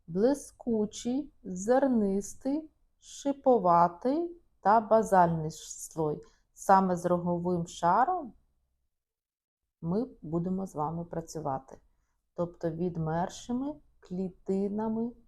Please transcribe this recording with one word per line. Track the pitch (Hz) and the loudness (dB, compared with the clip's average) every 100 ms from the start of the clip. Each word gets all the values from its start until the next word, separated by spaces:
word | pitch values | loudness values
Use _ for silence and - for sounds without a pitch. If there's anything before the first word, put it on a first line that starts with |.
| - | -8
блискучий, | 170 233 285 - - - 226 214 - 240 254 294 _ | 0 2 2 -4 -12 -4 -2 -2 -4 -6 -6 -6 _
зернистий, | 202 185 202 254 277 233 202 196 202 - 262 294 311 _ _ _ | -12 -6 2 2 4 2 2 0 -4 -8 -4 -4 -6 _ _ _
шиповатий | - - 285 277 269 240 180 170 175 175 254 294 349 - _ _ | -20 -6 -4 0 4 4 6 6 4 2 -2 -2 -4 -8 _ _
та | 190 226 | 2 4
базальний | 214 220 214 185 175 165 156 | 4 2 6 6 4 2 -4
ш-, | - - - - | -8 -14 -16 -10
слой. | 160 151 151 - _ _ | -4 -4 -4 -10 _ _
Саме | - - 190 190 180 | -6 4 4 4 0
з | 175 | 0
роговим | 175 175 175 175 175 170 | 0 0 -2 -2 -2 -4
шаром | - 170 196 269 370 262 - _ _ _ _ _ _ _ _ _ _ _ _ _ _ | -2 2 4 2 0 -6 -16 _ _ _ _ _ _ _ _ _ _ _ _ _ _
ми | 165 190 254 - | -4 -4 -4 -8
будемо | 156 165 175 185 190 | -6 -4 -4 -4 -6
з | 143 | -6
вами | 151 165 170 | -6 -6 -6
працювати, | 165 165 160 151 135 - - _ _ _ _ _ - | -8 -8 -6 -4 -4 -8 -20 _ _ _ _ _ -6
тобто | 175 175 170 | -6 -4 -4
відмершими | 165 180 170 160 165 180 - - 247 277 294 _ _ | -2 -4 -2 -2 -2 -4 -6 -6 -4 -4 -8 _ _
клітинами | - 180 190 - - 190 202 208 220 220 233 240 | -12 -6 -6 -8 -4 -2 0 -2 -4 -4 -4 -8